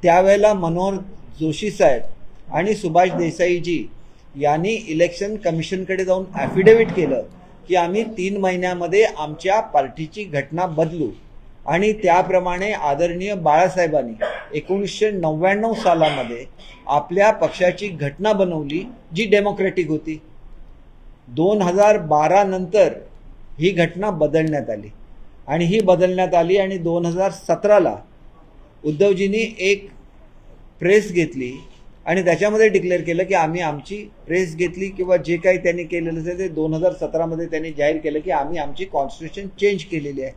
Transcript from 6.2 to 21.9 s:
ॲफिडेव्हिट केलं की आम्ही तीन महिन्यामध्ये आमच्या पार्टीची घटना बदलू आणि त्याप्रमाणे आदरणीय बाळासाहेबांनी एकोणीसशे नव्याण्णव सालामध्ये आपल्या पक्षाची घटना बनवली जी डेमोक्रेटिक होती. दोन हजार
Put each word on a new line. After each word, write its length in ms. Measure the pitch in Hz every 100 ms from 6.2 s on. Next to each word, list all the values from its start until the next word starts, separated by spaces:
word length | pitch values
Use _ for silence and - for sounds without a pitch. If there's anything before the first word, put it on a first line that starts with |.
| 190 -
ॲफिडेव्हिट 560 | 139 - 190 226 220
केलं 320 | 175 151 127 101 - - - -
की 80 | 180
आम्ही 280 | 170 196
तीन 340 | 226 220 185 196
महिन्यामध्ये 680 | 190 180 180 180 170 185
आमच्या 560 | 220 - 151 147 185 208
पार्टीची 640 | 220 151 135 117 156 214
घटना 420 | 202 147 135 160 180
बदलू 420 | 156 160 170 127 90 - - - - -
आणि 280 | 165 208
त्याप्रमाणे 760 | 214 180 170 180 185 180 180 202
आदरणीय 600 | 208 151 139 170 170 190
बाळासाहेबांनी 920 | 202 160 151 180 180 170 151 120 110 - - - 151
एकोणीसशे 540 | - 190 202 - 214
नव्याण्णव 600 | 202 160 156 180 202 226
सालामध्ये 720 | 220 185 165 156 143 120 117 135 - - - -
आपल्या 440 | 143 147 175 208
पक्षाची 560 | 214 208 - 180 180 208
घटना 460 | 165 143 139 208
बनवली 540 | 202 185 165 143 156 233 - - 165
जी 100 | 220
डेमोक्रेटिक 640 | 208 202 190 190 185 156
होती. 320 | 156 160 156 - - - - - - - - - - -
दोन 340 | 123 180 214
हजार 360 | 180 180 208